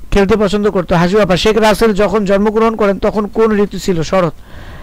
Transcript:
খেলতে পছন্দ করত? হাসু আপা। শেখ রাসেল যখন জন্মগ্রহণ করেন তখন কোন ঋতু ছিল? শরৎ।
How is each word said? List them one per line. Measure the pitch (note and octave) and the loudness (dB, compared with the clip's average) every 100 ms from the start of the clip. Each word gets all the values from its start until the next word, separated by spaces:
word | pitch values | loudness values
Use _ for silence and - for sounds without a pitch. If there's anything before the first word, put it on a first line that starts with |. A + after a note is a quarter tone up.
| - | -2
খেলতে | G3+ G3 G#3+ | 0 2 2
পছন্দ | G3+ G#3 G#3 | 0 0 -2
করত? | F#3+ E3 | -2 0
হাসু | F3 F3 G#3+ | 0 2 2
আপা। | F#3+ F3 | 2 2
শেখ | A3 G#3+ | 2 2
রাসেল | G#3+ G3+ A3+ | 2 2 2
যখন | G3 G3+ G#3+ | 2 0 0
জন্মগ্রহণ | G3 G3 G#3+ G#3+ A3+ A3 | 0 0 0 2 0 2
করেন | G3+ F#3+ | 0 0
তখন | G#3+ F#3+ G3+ | -2 -2 -4
কোন | A3 A3 G3+ | 0 0 2
ঋতু | G3+ F#3+ | -2 -2
ছিল? | - E3+ | -4 -2
শরৎ। | D3+ F#3+ E3+ - - - - - | -2 0 -2 -4 -14 -18 -16 -16